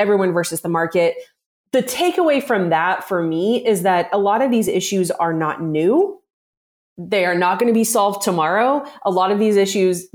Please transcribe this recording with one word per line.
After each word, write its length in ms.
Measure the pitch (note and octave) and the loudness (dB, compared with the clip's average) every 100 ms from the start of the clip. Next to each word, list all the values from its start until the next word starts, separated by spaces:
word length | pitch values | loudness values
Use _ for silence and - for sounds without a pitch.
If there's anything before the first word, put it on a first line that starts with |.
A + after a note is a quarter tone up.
everyone 320 | G3+ G3+ F#3 | 0 2 2
versus 280 | F3 E3+ D#3+ | 0 -2 -6
the 80 | E3+ | -4
market. 460 | E3 E3 F3+ E3+ - - _ _ _ _ | -2 0 2 0 -2 -12 _ _ _ _
The 120 | C4 | -2
takeaway 600 | B3+ - F4+ F4 E4 C#4 | -2 -2 -2 2 2 0
from 260 | - A3 F3 | 0 -2 2
that 380 | D#3+ F3 F#3+ - | 0 0 -2 -4
for 160 | F#3 | -2
me 420 | E3 D#3+ G3 A#3+ A#3+ | -2 -2 0 0 0
is 180 | G3 | 0
that 260 | F#3 F3+ F3 | 2 0 0
a 60 | G3+ | 0
lot 240 | G3 A3 | 0 2
of 100 | C4+ | 2
these 160 | A#3 G3+ | 0 0
issues 420 | F#3 - G3 E3+ | -2 -2 -2 -2
are 220 | - E3+ | -2 -2
not 300 | D#3+ D#3 - | 0 -2 -4
new. 580 | D#3+ D3+ E3+ C#4+ G4 - _ _ _ _ _ _ _ - | -4 0 2 2 0 -4 _ _ _ _ _ _ _ -18
They 260 | F3 G3+ F3+ | -4 0 0
are 120 | F3 | 2
not 220 | F3+ G3 | 0 2
gonna 120 | A#3+ | 2
be 140 | A3+ A3 | 2 2
solved 360 | A3+ G3+ G3+ | 0 0 0
tomorrow. 640 | - F3 D#3 G3 B3 C#4+ C#4+ - G3+ | -2 0 0 2 0 0 -4 -6 -2
A 60 | |
lot 200 | F#3 F#3+ | 0 0
of 80 | G3+ | 2
these 160 | A3 G3+ | 2 2
issues 540 | G3 G3+ F#3 F3 - | 2 2 0 0 -6